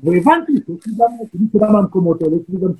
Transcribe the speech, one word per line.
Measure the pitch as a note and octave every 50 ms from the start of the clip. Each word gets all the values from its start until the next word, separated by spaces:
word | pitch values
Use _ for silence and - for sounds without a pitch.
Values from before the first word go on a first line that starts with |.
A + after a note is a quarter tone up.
| C3+
והבנתי | D#3+ F3 F3+ E3+ D4 E4 E4+ E4 - C#4+
שיש | - - - E3+ E3+ -
לי | A3 G#3
גם, | G#3+ A#3 A#3 A#3+ A#3 A3
יש | - - E3+ A3 A3 -
לי | G3+
גם | G#3+ G#3+ G#3
מהמקומות | G#3 F#3+ - - F#3 F3 E3+ D#3+ E3 D#3+
האלה, | D#3 E3
יש | E3+ - F3
לי | F#3 F3+
גם | F#3 F#3 -